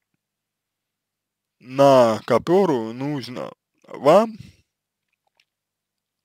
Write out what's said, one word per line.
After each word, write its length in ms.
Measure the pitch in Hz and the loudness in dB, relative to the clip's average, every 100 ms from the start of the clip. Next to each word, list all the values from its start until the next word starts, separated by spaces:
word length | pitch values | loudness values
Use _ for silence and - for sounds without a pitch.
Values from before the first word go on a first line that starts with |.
| _ _ _ _ _ _ _ _ _ _ _ _ _ _ _ _ | _ _ _ _ _ _ _ _ _ _ _ _ _ _ _ _
на 640 | 120 131 139 131 117 107 | -12 2 4 6 4 0
которую 680 | - 117 123 185 190 127 110 | -2 -2 0 0 0 -2 -6
нужно 580 | 120 139 147 117 120 65 - _ _ | -10 -10 -10 -12 -14 -16 -18 _ _
вам 500 | _ - 127 180 226 220 - _ _ _ _ _ _ _ _ _ _ _ _ _ _ _ _ _ | _ -4 2 2 2 -8 -20 _ _ _ _ _ _ _ _ _ _ _ _ _ _ _ _ _